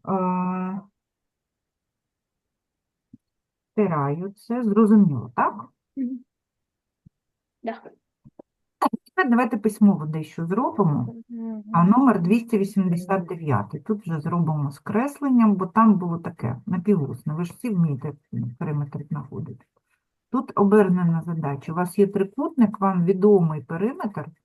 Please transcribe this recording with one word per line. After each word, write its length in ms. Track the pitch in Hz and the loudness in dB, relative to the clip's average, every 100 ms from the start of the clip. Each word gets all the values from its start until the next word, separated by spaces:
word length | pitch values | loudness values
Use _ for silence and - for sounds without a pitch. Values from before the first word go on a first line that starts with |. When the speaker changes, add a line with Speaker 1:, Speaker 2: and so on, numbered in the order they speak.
Speaker 1:
А, 760 | - 190 180 180 185 185 185 196 - _ _ _ _ _ _ _ _ _ _ _ _ _ _ _ _ _ _ _ _ _ _ _ _ _ _ _ _ | -4 -2 -2 -2 -4 -4 -6 -8 -12 _ _ _ _ _ _ _ _ _ _ _ _ _ _ _ _ _ _ _ _ _ _ _ _ _ _ _ _
стираю 600 | - 202 156 139 156 196 - | -2 0 0 -2 -4 -8 -12
це, 280 | - 240 | -8 -4
зрозуміло, 680 | 226 202 214 214 185 131 - - | 0 4 6 6 6 2 -6 -2
так? 320 | 285 - - _ _ - | -2 -2 -18 _ _ -8
Speaker 2:
Мгм. 240 | 247 254 _ _ _ _ _ _ _ _ _ _ _ _ _ _ | -8 -8 _ _ _ _ _ _ _ _ _ _ _ _ _ _
Да. 200 | 233 226 - _ _ _ - _ _ _ _ _ 294 - _ | -14 -12 -18 _ _ _ -20 _ _ _ _ _ -4 -4 _
Speaker 1:
Тепер 160 | - 311 | -2 2
давайте 260 | 240 247 220 | 2 2 -2
письмово 480 | 208 - 202 160 151 | -2 4 4 4 -2
дещо 400 | 160 156 - 165 | -6 -8 -8 -4
зробимо. 680 | 202 311 320 185 143 117 165 - | -2 -2 0 2 2 -4 -10 -16
Speaker 2:
Мгм. 360 | 233 226 220 208 | -12 -10 -10 -2
Speaker 1:
А 100 | 170 | 2
номер 380 | 175 240 269 190 | 6 6 4 2
двісті 360 | 170 233 - 208 | 2 0 2 -2
вісімдесят 680 | 196 202 185 170 185 196 175 | 0 0 0 -2 -2 -4 -4
дев'ятий. 540 | 175 156 107 101 151 | -8 -2 -2 -2 -10
Тут 200 | - 208 | -6 -6
вже 180 | 165 160 | -4 -6
зробимо 500 | 156 175 160 156 139 | -2 0 0 0 -4
з 80 | 147 | -6
кресленням, 760 | - 208 277 285 285 247 220 | -4 -2 -2 -4 0 4 4
бо 120 | 190 185 | 2 0
там 280 | 220 226 | 4 4
було 240 | 180 175 170 | 4 0 -6
таке, 420 | - - 123 123 - | -8 -8 -6 -6 -6
напівусне. 680 | 180 175 190 135 - - | -4 0 0 0 -6 -8
Ви 100 | 156 | -6
ж 80 | 175 | -8
всі 180 | - 247 | -8 -6
вмієте 420 | 190 165 131 151 143 _ 120 120 - | 0 0 -2 -8 -12 _ -8 -8 -8
периметр 460 | 156 147 143 147 143 | -6 -4 -6 -10 -10
знаходити. 560 | 147 - - - - _ _ _ _ _ _ _ | -10 -10 -12 -12 -16 _ _ _ _ _ _ _
Тут 220 | 254 - | -6 -4
обернена 680 | - 202 214 190 180 175 165 | 0 4 6 6 4 2 0
задача. 500 | 170 165 147 135 - | -2 -6 -4 -6 -6
У 20 | |
вас 240 | 165 180 - | -4 -4 2
є 80 | 196 | 2
трикутник, 720 | 202 196 - 320 277 208 - | 2 -4 -4 -6 -4 -6 -2
вам 240 | 196 185 | -2 0
відомий 580 | 170 190 208 196 170 151 | 0 2 4 6 4 -2
периметр. 640 | - 165 208 320 262 - - _ | -8 -4 -4 -4 -8 -8 -12 _